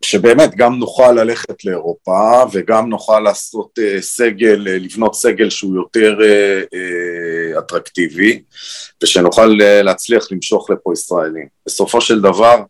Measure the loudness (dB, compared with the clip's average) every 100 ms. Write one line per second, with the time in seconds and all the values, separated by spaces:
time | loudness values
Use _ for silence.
0 | -2 2 4 6 4 4 0 0 -8 2
1 | 4 4 0 -4 -8 -12 -8 -6 -8 -10
2 | -4 0 2 4 2 -2 -2 -2 -2 -6
3 | 0 0 2 -4 -8 -12 -12 -6 -4 -4
4 | -8 -2 -2 0 2 2 0 -6 -8 -4
5 | -4 0 -2 0 -2 -2 -6 -6 -4 0
6 | 0 2 2 4 2 -2 -6 -12 -8 -8
7 | -8 -8 -8 -8 -6 -8 -6 -8 -8 -6
8 | -6 0 0 0 _ -20 -20 -18 -20 _
9 | -2 2 2 4 4 6 6 4 4 -2
10 | 0 -2 -2 -10 -4 -4 -2 -6 -4 -8
11 | -6 -6 -6 -8 -16 _ -14 -6 0 0
12 | 0 2 2 4 4 4 2